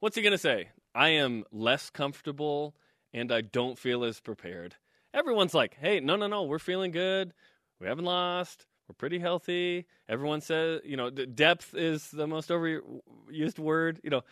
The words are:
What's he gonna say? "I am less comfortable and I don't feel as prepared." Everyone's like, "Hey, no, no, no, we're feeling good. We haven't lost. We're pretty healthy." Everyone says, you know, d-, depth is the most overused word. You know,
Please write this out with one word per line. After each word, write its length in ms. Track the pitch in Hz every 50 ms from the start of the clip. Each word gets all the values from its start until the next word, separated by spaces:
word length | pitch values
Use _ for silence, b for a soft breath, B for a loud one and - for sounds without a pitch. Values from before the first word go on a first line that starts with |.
What's 160 | - 214 -
he 60 | 233 208
gonna 140 | 208 202 185
say? 300 | - 156 123 101 85 - - _ _ _ -
"I 140 | 120 139 160
am 360 | 160 151 143 127 120 110 - -
less 380 | - 107 110 117 135 143 - -
comfortable 840 | - - 147 139 139 - - 151 143 143 147 151 147 147 151 147 147 _ _ _ _ _ _ _ -
and 200 | 117 120 120 120
I 80 | 113
don't 380 | 110 104 - 123 123 131 123 -
feel 260 | - 127 123 123 120
as 160 | 117 107 -
prepared." 560 | - 123 107 - - 87 90 87 87 90 - _ _ _ _ _ _ _ -
Everyone's 400 | 277 339 302 233 208 190 170 -
like, 200 | 156 120 101 - -
"Hey, 200 | 143 180 208 180
no, 140 | 131 143 175
no, 100 | 208 208
no, 160 | 202 208 208 185
we're 160 | 135 147 160
feeling 320 | - - 185 190 190 185
good. 420 | 160 170 180 190 190 190 190 180 - _ _ _ _ _ _ _ _ -
We 60 | 90
haven't 180 | 95 123 156 175
lost. 640 | 175 180 180 180 180 175 180 180 - - - _ _ _ _ _
We're 80 | - -
pretty 240 | - - 143 175 175
healthy." 680 | 175 175 175 170 - - 175 175 180 180 175 180 175 - _ _ _ -
Everyone 300 | 110 123 143 151 151 151 -
says, 400 | - 160 160 160 165 160 160 -
you 120 | - 143
know, 120 | 131 120 123
d-, 160 | 135 139 127
depth 460 | 131 120 110 151 160 175 170 - - -
is 360 | 170 170 165 156 151 - -
the 160 | - 151 151
most 240 | 151 160 160 151 -
overused 1080 | 175 170 165 165 160 151 - - 127 131 - _ - 110 110 110 151 156 151 165 - -
word. 420 | 156 156 156 160 165 165 165 160 -
You 60 | 156
know, 120 | 143 127 - b